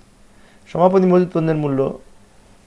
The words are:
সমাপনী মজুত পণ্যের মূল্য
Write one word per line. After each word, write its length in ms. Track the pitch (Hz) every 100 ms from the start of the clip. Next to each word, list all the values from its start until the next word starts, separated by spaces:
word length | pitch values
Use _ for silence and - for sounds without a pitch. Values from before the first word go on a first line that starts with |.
| _ _ - - - _ -
সমাপনী 380 | 165 180 190 185
মজুত 240 | 180 180
পণ্যের 220 | 175 160 156
মূল্য 440 | 147 135 135 - - - _ _ _ _